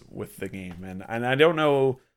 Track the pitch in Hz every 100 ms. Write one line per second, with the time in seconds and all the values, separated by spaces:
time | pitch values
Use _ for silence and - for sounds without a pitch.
0 | - - 104 - 98 95 92 87 95 92
1 | - 117 123 135 160 160 151 139 135 127
2 | _